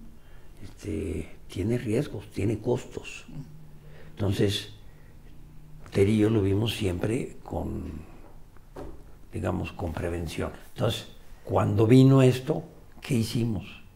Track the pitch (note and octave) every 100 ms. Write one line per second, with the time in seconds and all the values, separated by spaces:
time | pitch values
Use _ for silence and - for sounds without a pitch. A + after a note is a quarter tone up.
0 | - - - - - - G#2+ - - F2
1 | E2+ E2+ - - - G#2 G2+ A#2+ B2 A2
2 | D3+ A2 - - G2+ G#2 A2+ A#2+ - -
3 | - - - D3+ - - - - - -
4 | - - G2+ F#2+ G2+ G2+ - - - -
5 | - - - - - - - - - -
6 | G2 A2 G#2 A2+ G2 G2 A2+ G#2+ G#2 F2+
7 | G#2+ A#2+ - - - F2 E2 E2 D#2+ D#2
8 | D#2+ - - - - - - - - -
9 | - - - - F#2+ F#2 F2 - F2 E2
10 | F2 F2 E2 - E2+ - - - G#2+ -
11 | - - - - - F#2+ G#2+ G2+ A2 C3
12 | C3 C3+ C3 B2+ - D#3+ - - - -
13 | - B2 A2+ A#2+ A#2 G2 - - -